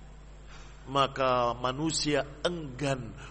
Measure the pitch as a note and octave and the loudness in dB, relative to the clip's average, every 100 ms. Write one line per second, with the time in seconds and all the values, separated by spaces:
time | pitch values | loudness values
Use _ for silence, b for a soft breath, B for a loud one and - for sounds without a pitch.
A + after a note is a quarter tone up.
0 | - - - - - b b b B2+ C#3 | -16 -16 -18 -18 -16 b b b 0 2
1 | C3+ C3+ C3 B2 A#2+ A#2 B2+ C3+ D#3+ - | 4 4 4 6 4 2 0 0 0 0
2 | D3 C#3 - - F3 E3+ D3 B2 C#3+ C3 | 2 2 0 -2 -2 -2 -6 -2 0 0
3 | A2+ - b | -4 -10 b